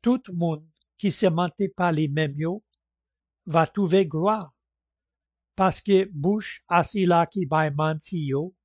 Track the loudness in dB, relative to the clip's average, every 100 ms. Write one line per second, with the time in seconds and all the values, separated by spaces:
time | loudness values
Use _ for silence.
0 | 2 0 -2 -4 -2 -4 -10 _ _ _
1 | -4 2 0 2 -2 _ -6 0 0 0
2 | 0 0 -2 -2 -6 -6 _ _ _ _
3 | _ _ _ _ -2 0 0 0 2 4
4 | 2 0 -2 -2 -6 _ _ _ _ _
5 | _ _ _ _ _ 0 0 0 2 2
6 | 2 -2 -2 -2 -4 -18 _ 0 0 0
7 | 4 4 2 -2 -2 0 0 0 -2 -2
8 | -6 -6 -4 -4 -4 _